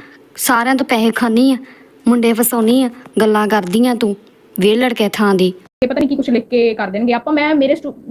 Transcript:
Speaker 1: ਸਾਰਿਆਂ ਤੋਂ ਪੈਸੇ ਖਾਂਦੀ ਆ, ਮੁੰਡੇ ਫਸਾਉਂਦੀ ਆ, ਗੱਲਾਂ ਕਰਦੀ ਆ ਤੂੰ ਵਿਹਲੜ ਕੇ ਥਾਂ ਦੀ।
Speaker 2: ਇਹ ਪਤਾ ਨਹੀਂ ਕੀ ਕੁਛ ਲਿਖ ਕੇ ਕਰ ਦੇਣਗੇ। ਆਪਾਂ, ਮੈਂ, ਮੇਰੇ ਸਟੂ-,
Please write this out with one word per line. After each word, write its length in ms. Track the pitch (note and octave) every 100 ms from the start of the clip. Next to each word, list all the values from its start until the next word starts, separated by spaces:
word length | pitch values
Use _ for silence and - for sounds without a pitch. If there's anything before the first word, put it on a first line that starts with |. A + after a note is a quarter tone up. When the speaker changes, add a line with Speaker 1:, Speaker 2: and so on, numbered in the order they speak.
| - - - -
Speaker 1:
ਸਾਰਿਆਂ 400 | - A3+ A#3+ C4
ਤੋਂ 100 | C4
ਪੈਸੇ 260 | A#3+ A3+
ਖਾਂਦੀ 400 | - A#3+ A3+ C4+
ਆ, 60 | B3+ - - - - A#3
ਮੁੰਡੇ 260 | A#3+ A#3
ਫਸਾਉਂਦੀ 500 | A3+ A#3 A#3+ A3 C4
ਆ, 60 | B3 - - -
ਗੱਲਾਂ 260 | A3 G#3+ G#3
ਕਰਦੀ 400 | G#3+ F3+ G#3+ B3+
ਆ 60 |
ਤੂੰ 220 | A#3 G#3+ G3+ - _ - -
ਵਿਹਲੜ 340 | G3+ A3 B3+
ਕੇ 160 | A#3 G3+
ਥਾਂ 220 | - G3+ F#3+
ਦੀ। 180 | F#3 F#3 - -
Speaker 2:
ਇਹ 40 | B3+
ਪਤਾ 120 | C4+
ਨਹੀਂ 100 | C4+
ਕੀ 60 | C#4
ਕੁਛ 140 | C4+
ਲਿਖ 180 | A#3 A#3
ਕੇ 260 | A#3+ A#3
ਕਰ 140 | A3 G3
ਦੇਣਗੇ। 260 | G3+ A#3+
ਆਪਾਂ, 200 | A#3 D4
ਮੈਂ, 220 | D4+ D4+ D#4
ਮੇਰੇ 200 | C4+ D#4
ਸਟੂ-, 180 | C#4+ - -